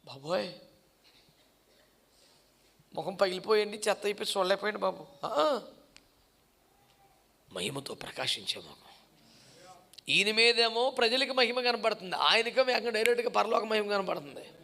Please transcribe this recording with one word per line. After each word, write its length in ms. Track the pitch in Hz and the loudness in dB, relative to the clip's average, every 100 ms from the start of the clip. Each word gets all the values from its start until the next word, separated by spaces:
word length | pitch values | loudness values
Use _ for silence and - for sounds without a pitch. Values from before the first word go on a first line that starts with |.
| - | -18
బాబోయ్, 480 | 131 143 190 196 - - _ _ _ _ _ _ _ _ _ _ _ _ _ _ _ _ _ _ _ _ _ _ | -12 -2 -2 -2 -10 -20 _ _ _ _ _ _ _ _ _ _ _ _ _ _ _ _ _ _ _ _ _ _
ముఖం 220 | 165 156 196 | -8 -8 0
పగిలిపోయండి, 600 | 196 185 185 214 208 214 | 0 0 2 2 2 -2
చెత్త 240 | 208 190 202 | -2 0 -2
అయిపోయి 280 | 208 214 202 | -4 -4 0
చూడలేకపోయండి 420 | 185 196 208 208 | 2 2 0 -2
బాబు. 280 | 190 175 156 - - | -2 -4 -16 -10 -4
ఆ. 360 | 285 302 247 - - _ - _ _ _ _ _ _ _ _ _ _ _ _ _ _ _ | 2 2 2 -4 -20 _ -20 _ _ _ _ _ _ _ _ _ _ _ _ _ _ _
మహిమతో 400 | 92 98 135 135 | -6 -6 -6 -10
ప్రకాశించే 680 | 226 - - 127 113 98 101 | -12 -12 -6 -4 -4 -4 -8
ముఖం. 140 | 82 - - - _ _ _ - - - - - _ - - | -10 -20 -20 -20 _ _ _ -20 -20 -20 -20 -20 _ -16 0
ఈయన 260 | 165 202 220 | 2 2 4
మీదేమో 540 | 233 233 233 226 254 | 4 4 2 2 0
ప్రజలకు 440 | 254 233 254 262 | 2 2 2 0
మహిమ 280 | 262 233 247 | 2 0 2
కనపడుతుంది, 540 | 247 233 220 214 185 165 | -2 0 -2 -2 -6 0
ఆయనకేమో 560 | 147 208 233 214 254 | 4 4 2 2 2
ఏకంగా 180 | 240 233 | 2 0
డైరెక్ట్గా 400 | 214 226 240 233 | 0 2 2 2
పరలోక 340 | 208 208 233 | 2 2 2
మహిమ 260 | 208 214 208 | 2 0 2
కనపడుతుంది. 600 | 202 185 170 143 131 - - | 0 0 -6 -6 -14 -16 -20